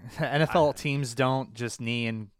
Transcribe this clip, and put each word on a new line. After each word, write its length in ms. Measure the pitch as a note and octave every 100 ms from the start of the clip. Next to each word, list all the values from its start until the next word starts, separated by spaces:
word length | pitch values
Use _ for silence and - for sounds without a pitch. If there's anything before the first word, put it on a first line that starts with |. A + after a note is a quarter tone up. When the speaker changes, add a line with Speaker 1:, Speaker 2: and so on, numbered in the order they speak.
Speaker 1:
<laughs> 140 | B2+ -
N 220 | D3 C#3+
F 140 | D#3 F3+
L 140 | D3+
Speaker 2:
I 20 |
Speaker 1:
teams 420 | - D3 C#3 C3
don't 400 | A#2 C3 C3 C3
just 260 | A2+ A#2+ -
knee 280 | A#2 A#2+ A#2
and 220 | A2 G#2 _